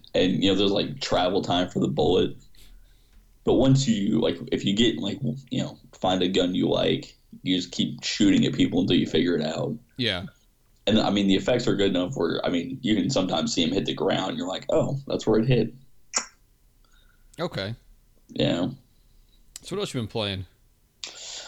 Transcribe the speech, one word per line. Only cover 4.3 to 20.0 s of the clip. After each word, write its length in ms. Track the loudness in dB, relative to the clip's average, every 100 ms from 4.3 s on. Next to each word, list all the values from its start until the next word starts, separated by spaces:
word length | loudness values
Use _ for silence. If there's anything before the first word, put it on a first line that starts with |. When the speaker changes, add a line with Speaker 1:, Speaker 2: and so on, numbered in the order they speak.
| -2 -4
Speaker 1:
if 140 | -2
you 100 | 0
get, 240 | 2 2 0
like, 220 | -4 -4 -6 -6 -6
you 120 | -6
know, 160 | -6 -10 -20
find 300 | -4 0 0
a 60 | 2
gun 260 | 2 2
you 140 | 2 2
like, 500 | 2 0 -2 -6 -20 _ -8
you 120 | -2
just 160 | -2 -2
keep 320 | -4 -4 -4
shooting 440 | -6 2 4 6 4
at 80 |
people 260 | 2 0 2
until 160 | 2 2
you 100 | 2
figure 300 | 0 2 0
it 80 |
out. 320 | -2 -4 -6 -6 -10 -6
Speaker 2:
Yeah. 260 | -4 -4 -8 -14 _ _ _ _ 0
Speaker 1:
And, 120 | 2
I 120 | 2
mean, 180 | 2 2
the 80 | 2
effects 320 | 2 0 2
are 80 | 2
good 140 | 2
enough 260 | 0 -2 -2
where, 280 | -2 -2
I 40 | -2
mean, 300 | -2 -4 -4
you 140 | 0 2
can 140 | 2
sometimes 420 | 0 0 -2 0
see 80 | 0
'em 80 | 0
hit 140 | 0
the 100 | -2
ground. 420 | -2 0 0 -2 -6
You're 120 | -6
like, 160 | -8 -2
"Oh, 280 | 0 0 -4 -4
that's 180 | -2 2
where 120 | 2
it 80 | 4
hit." 260 | 2 2 -6 -20 -20 -8 -6 -6 _ _ _ _ _ _ _ _ _ -18 -8
Speaker 2:
Okay. 380 | -6 -4 -6 -8 -16 -20 _ _ -10
Speaker 1:
Yeah. 400 | -2 0 0 -4 -6 _ _ _ _ _ _ -20 -20
Speaker 2:
So 140 | -10 -6
what 40 |
else 140 | -4
you 60 |
been 80 | -4